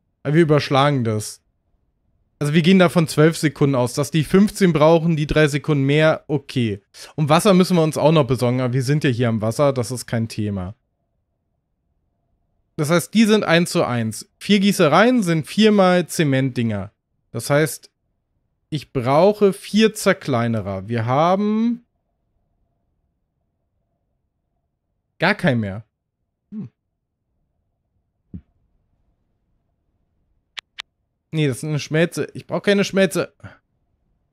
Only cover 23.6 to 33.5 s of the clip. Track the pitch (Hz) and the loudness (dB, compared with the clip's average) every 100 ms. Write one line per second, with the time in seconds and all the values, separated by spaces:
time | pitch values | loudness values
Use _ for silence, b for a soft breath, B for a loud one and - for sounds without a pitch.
23.6 | _ _ _ _ _ _ _ _ _ _ | _ _ _ _ _ _ _ _ _ _
24.6 | _ _ _ _ _ - 170 208 170 120 | _ _ _ _ _ -2 -2 0 0 0
25.6 | 101 104 - _ _ _ _ _ _ 214 | -4 -8 -16 _ _ _ _ _ _ -16
26.6 | 131 _ _ _ _ _ _ _ _ _ | -16 _ _ _ _ _ _ _ _ _
27.6 | _ _ _ _ _ _ _ - _ _ | _ _ _ _ _ _ _ -20 _ _
28.6 | _ _ _ _ _ _ _ _ _ _ | _ _ _ _ _ _ _ _ _ _
29.6 | _ _ _ _ _ _ _ _ _ - | _ _ _ _ _ _ _ _ _ -20
30.6 | - - - _ _ _ _ 160 147 117 | -20 -20 -20 _ _ _ _ -4 -2 -4
31.6 | 156 147 - 151 170 151 - - - 170 | -6 -6 -4 -2 -2 -4 -10 -12 -10 -6
32.6 | - 202 - 190 190 175 - _ - | 0 0 0 0 0 -2 -8 _ -20